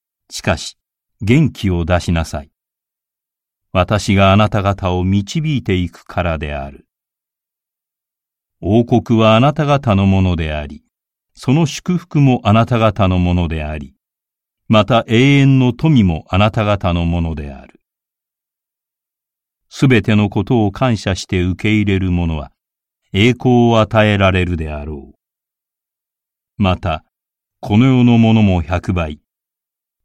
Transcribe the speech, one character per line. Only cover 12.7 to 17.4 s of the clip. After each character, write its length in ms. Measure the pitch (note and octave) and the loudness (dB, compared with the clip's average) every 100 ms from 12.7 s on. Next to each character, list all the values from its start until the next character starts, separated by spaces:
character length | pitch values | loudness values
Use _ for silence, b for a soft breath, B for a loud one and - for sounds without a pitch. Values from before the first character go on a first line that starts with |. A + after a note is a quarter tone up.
| A#2+ | 0
方 300 | A2 G2+ F#2+ | 0 0 0
の 100 | F#2 | 2
も 160 | F2 | 0
の 140 | F2 E2+ | 0 -2
で 160 | D#2+ | -4
あ 120 | D2+ D2+ | -8 -10
り、 200 | C2+ _ _ _ _ _ _ _ - | -14 _ _ _ _ _ _ _ 0
ま 160 | G#3+ | 2
た 200 | - A#2 - | 2 0 2
永 300 | A#2 C3+ C#3 | 2 4 4
遠 200 | C3+ C3+ | 4 4
の 140 | B2 | 2
富 320 | A#2+ D#3+ C#3 | 0 2 4
も 220 | F#2+ D#2+ - | 2 0 -2
あ 100 | F#2 | 0
な 140 | G#2+ | 0
た 120 | - | 0
方 280 | G#2 G2+ F#2 | -2 -2 -2
の 140 | F2 E2+ | -2 -2
も 160 | E2+ | -2
の 120 | E2 | -4
で 180 | D2+ | -8